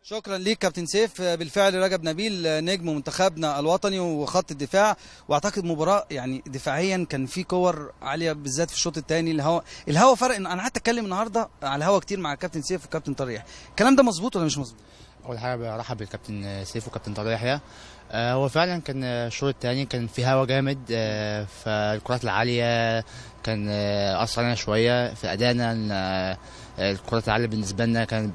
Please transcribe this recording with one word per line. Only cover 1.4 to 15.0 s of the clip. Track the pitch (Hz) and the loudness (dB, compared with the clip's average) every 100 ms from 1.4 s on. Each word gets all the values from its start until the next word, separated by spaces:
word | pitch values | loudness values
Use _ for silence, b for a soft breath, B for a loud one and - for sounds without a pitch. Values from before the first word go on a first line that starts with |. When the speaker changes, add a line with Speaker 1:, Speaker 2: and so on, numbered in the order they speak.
| 165 202 196 185 | -2 4 4 4
Speaker 1:
رجب | 190 185 | 2 2
نبيل | 165 156 214 190 165 156 165 | -2 -2 -2 0 0 0 0
نجم | 190 170 151 | -2 -2 -2
منتخبنا | 143 - 190 160 175 143 | -4 2 2 2 -2 0
الوطني | 151 185 202 190 | 2 2 2 -2
وخط | 175 151 143 180 185 | -2 -2 0 0 -2
الدفاع، | 143 143 190 214 196 B B - | -8 0 4 4 2 B B 0
واعتقد | 147 202 202 | 0 0 -2
مباراه | 175 156 160 202 - | -2 0 2 2 0
يعني | 143 127 131 - | -6 -4 -6 -8
دفاعيا | 131 - 139 190 185 170 | -6 -2 0 0 0 -2
كان | 139 131 | -4 -4
في | 185 | -6
كور | 180 180 180 160 143 - | -2 2 2 0 -8 -10
عاليه | 131 151 165 | -6 -2 -2
بالذات | 151 143 131 170 | -2 -4 -2 -2
في | - | 0
الشوط | 170 156 | -2 -4
الثاني. | 147 160 165 | -2 0 2
الهوا، | 156 147 170 - B - | 2 2 0 -2 B 0
الهوا | 156 254 240 | 8 8 8
فرق. | 254 220 | 2 0
انا | 185 180 | -2 -2
قعدت | 233 - | -2 -2
اتكلم | - 170 208 | 0 0 0
النهارده | 185 226 208 220 - | -2 0 -2 -2 -6
على | 139 139 160 | -4 0 4
الهوا | 202 | 2
كتير | - 190 | 2 -4
مع | 160 143 | -4 -4
كابتن | 180 165 | -6 -6
سيف | 139 185 - | -4 -6 -4
وكابتن | 160 147 | -6 -4
طارق | 135 131 110 | -4 -4 -6
يحيى. | - B B | -10 B B
الكلام | - 233 269 | 4 6 8
ده | |
مظبوط | 254 165 226 196 | 6 2 -2 0
ولا | 160 | 0
مش | 143 | -2
مظبوط؟ | 123 113 B B | -6 -12 B B